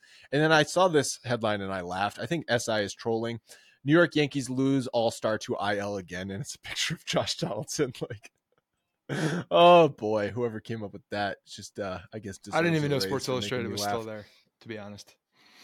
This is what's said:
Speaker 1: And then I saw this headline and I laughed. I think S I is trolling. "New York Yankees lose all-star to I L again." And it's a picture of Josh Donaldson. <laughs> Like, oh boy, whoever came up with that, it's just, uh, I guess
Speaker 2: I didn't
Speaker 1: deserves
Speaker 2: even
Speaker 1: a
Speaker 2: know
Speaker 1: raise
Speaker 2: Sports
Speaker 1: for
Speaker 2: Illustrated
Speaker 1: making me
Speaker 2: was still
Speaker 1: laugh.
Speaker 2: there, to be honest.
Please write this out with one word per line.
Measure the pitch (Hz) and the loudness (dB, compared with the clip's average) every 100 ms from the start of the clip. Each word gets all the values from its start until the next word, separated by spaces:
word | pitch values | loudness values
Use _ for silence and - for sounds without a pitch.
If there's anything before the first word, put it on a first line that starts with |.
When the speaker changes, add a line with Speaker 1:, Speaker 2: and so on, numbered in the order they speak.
| - - - | -20 -20 -4
Speaker 1:
And | 139 | 2
then | 156 | 6
I | 156 | 6
saw | 151 175 185 | 4 4 4
this | 156 131 - 117 | 4 2 -2 -4
headline | 117 107 104 | -2 0 -2
and | 98 | -2
I | 95 | -4
laughed. | 87 92 101 - | -4 -2 -2 -4
I | 113 | -6
think | 165 - | -4 -2
S | 120 - | -2 0
I | 110 | 0
is | 101 | -2
trolling. | - 120 113 117 117 - - _ _ | -4 -4 -2 -4 -8 -14 -20 _ _
"New | 135 | 4
York | 160 170 151 | 6 6 4
Yankees | 147 143 123 | 0 0 -4
lose | 127 135 139 120 | 0 2 2 2
all-star | 120 113 - 113 110 | 2 0 0 -2 -2
to | - 117 | -2 -4
I | 101 104 | -2 -2
L | 101 101 | -2 -6
again." | 87 90 98 | -6 -8 -6
And | 98 | -6
it's | - | -8
a | - | -12
picture | - - - | -10 -4 -4
of | 160 - | -4 -4
Josh | 156 - - | -2 -2 -4
Donaldson. | 165 107 - - 131 - | -4 -6 -6 -2 -2 -4
<laughs> | 156 110 - _ _ _ _ _ _ _ - | -10 -10 -16 _ _ _ _ _ _ _ -8
Like, | 143 156 170 - | -4 -2 -2 2
oh | 170 175 175 160 | 6 10 10 8
boy, | 139 107 107 104 | 2 -2 -2 -2
whoever | 104 120 110 | -2 -4 -6
came | - 113 | -8 -8
up | 101 | -10
with | 98 - | -12 -10
that, | 104 101 - | -4 -4 -6
it's | - - | -12 -18
just, | 98 - | -14 -8
uh, | 98 92 - | -8 -8 -12
I | 110 | -12
guess | 101 95 - | -12 -12 -4
Speaker 2:
I | 156 | 0
didn't | 170 | 2
Speaker 1:
deserves | 160 | 2
Speaker 2:
even | 147 | 0
Speaker 1:
a | |
Speaker 2:
know | 139 | 0
Speaker 1:
raise | |
Speaker 2:
Sports | - 135 131 | -2 -2 -2
Speaker 1:
for | |
Speaker 2:
Illustrated | 127 104 127 | -4 -4 -4
Speaker 1:
making | 117 | -4
me | |
Speaker 2:
was | 101 | -4
still | 101 110 | -4 -4
Speaker 1:
laugh. | 110 | -6
Speaker 2:
there, | 110 104 _ _ _ | -12 -16 _ _ _
to | 117 | -14
be | 107 | -12
honest. | 101 101 - _ _ _ _ - | -12 -16 -20 _ _ _ _ -20